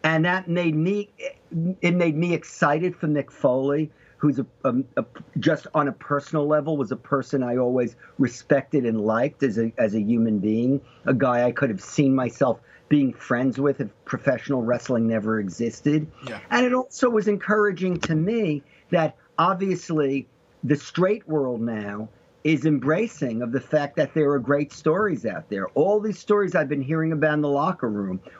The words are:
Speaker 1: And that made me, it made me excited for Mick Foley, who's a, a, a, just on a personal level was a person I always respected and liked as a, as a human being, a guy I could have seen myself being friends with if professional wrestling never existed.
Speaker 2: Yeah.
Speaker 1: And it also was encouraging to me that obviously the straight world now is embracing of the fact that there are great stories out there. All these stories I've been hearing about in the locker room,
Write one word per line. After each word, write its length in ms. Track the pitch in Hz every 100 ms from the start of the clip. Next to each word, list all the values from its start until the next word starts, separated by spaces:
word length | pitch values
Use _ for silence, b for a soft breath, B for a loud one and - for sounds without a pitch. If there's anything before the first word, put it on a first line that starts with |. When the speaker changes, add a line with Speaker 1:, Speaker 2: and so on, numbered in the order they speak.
Speaker 1:
And 200 | 156 160
that 240 | 175 185 180
made 260 | 170 170
me, 360 | 151 170 208 202 - - - - 165 170 185
it 140 | 175
made 220 | 175 170 151
me 180 | 175
excited 640 | 160 - - 156 156 180 170
for 100 | 156
Mick 240 | 147 -
Foley, 600 | - 131 127 139 147 151 - b b
who's 240 | 151 127
a, 60 | - _
a, 100 | 131 123 131 -
a, 80 | 127 - - 156
just 300 | 160 156 -
on 120 | 156 143
a 60 |
personal 540 | - - 143 - 156 147
level 280 | 151 143 151
was 140 | 110
a 60 | 123
person 460 | - 139 131 139
I 140 | 123 123
always 380 | 123 127 120 - B B
respected 640 | 123 - - 139 - 151
and 160 | 120 113
liked 440 | 107 113 135 -
as 140 | 135 104
a, 140 | 113 120
as 160 | 113
a 60 | 110
human 380 | 101 117 113 104
being, 400 | 104 113 123 139 - B -
a 80 |
guy 300 | 127 131 120
I 80 | 123
could 180 | 120 123
have 100 | 98
seen 320 | - - 139 135
myself 420 | 123 - 131 113 - B B
being 240 | 151 135
friends 480 | - - 123 131 131
with 200 | 143 135
if 80 | 107 -
professional 580 | - 120 - 123 - 131
wrestling 440 | 113 120 - 120 113
never 320 | 113 107 110
existed. 720 | 98 85 117 - 147 151 156 - B
Speaker 2:
Yeah. 140 | B B
Speaker 1:
And 160 | 240 247
it 80 |
also 340 | 254 254 - 247
was 200 | 220 208
encouraging 720 | 202 - 214 208 165 185 175
to 140 | - 156
me 460 | 175 233 190 147 - b b
that 260 | 175 156 - b -
obviously 880 | 175 185 196 175 - 156 139 139 127 _ _ _
the 120 | 123 147
straight 500 | - - 185 220 -
world 320 | 151 131 117
now 480 | 117 110 104 104 110 - b _
is 220 | 151 151 156
embracing 720 | 143 131 165 226 - 131 113
of 120 | 120
the 80 | 123
fact 360 | - 151 147 -
that 180 | 143
there 160 | 160 143
are 60 | 139
great 320 | 120 143 143
stories 520 | - 160 175 214 131
out 240 | 107 82 -
there. 200 | 98 95
All 300 | 131 180 214
these 180 | 214 190
stories 380 | - 208 190 170
I've 120 | 143
been 140 | 143
hearing 300 | 135 160 160
about 220 | 156 156
in 60 | 151
the 80 | 147
locker 400 | 139 160 180 120
room, 320 | 104 98 92 - B